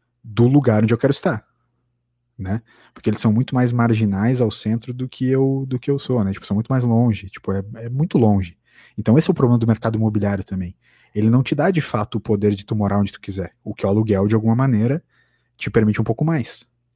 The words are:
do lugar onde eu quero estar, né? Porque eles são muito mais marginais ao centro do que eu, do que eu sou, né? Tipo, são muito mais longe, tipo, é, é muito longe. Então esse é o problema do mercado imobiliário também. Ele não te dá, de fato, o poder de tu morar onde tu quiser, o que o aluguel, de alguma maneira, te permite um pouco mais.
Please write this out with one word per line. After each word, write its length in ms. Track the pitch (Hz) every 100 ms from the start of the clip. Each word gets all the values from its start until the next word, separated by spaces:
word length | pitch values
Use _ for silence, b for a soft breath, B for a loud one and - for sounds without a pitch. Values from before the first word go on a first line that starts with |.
| _ _
do 240 | 117 107 120
lugar 360 | 143 135 107
onde 100 | 107
eu 40 | 113
quero 140 | 135
estar, 320 | 143 190 143 - _ _ _ _ _ _ _ _ -
né? 240 | 92 107 b b b
Porque 160 | - -
eles 100 | 107
são 140 | 117
muito 220 | 107 131 127
mais 160 | 123
marginais 720 | 120 127 110 110 95 113 127
ao 100 | 113
centro 420 | - 107 113 120
do 140 | 123 127
que 180 | - 131
eu, 360 | 131 135 135 135
do 120 | 127
que 100 | -
eu 80 | 139
sou, 260 | - 127
né? 80 | 98
Tipo, 140 | 95 -
são 100 | 101
muito 160 | 110
mais 120 | 131
longe, 460 | 120 113 120 101 95
tipo, 220 | - -
é, 120 | 98 101 113
é 140 | 117
muito 280 | 127 170 175
longe. 400 | 113 101 90 - b b b -
Então 200 | 110 123
esse 120 | 165
é 20 |
o 20 |
problema 240 | 175 135 120
do 100 | 113
mercado 300 | 110 113 110
imobiliário 460 | 110 104 101 98
também. 320 | 98 92 90 - b b b 104
Ele 140 | 107
não 120 | 120
te 140 | 127 143
dá, 160 | 160
de 100 | 180
fato, 340 | - 113 107 110
o 60 |
poder 320 | - 104 104
de 100 | 101 -
tu 100 | 107
morar 240 | 101 101
onde 120 | 101
tu 80 | -
quiser, 340 | - 98 87 -
o 100 | -
que 120 | - 101
o 40 |
aluguel, 380 | 101 110 95 101
de 80 | 110
alguma 200 | 107 117
maneira, 480 | 135 113 117 147 - _ _ _ _ _
te 140 | -
permite 280 | - 107 104
um 40 |
pouco 200 | 113 110
mais. 400 | 151 160 117 - - _ _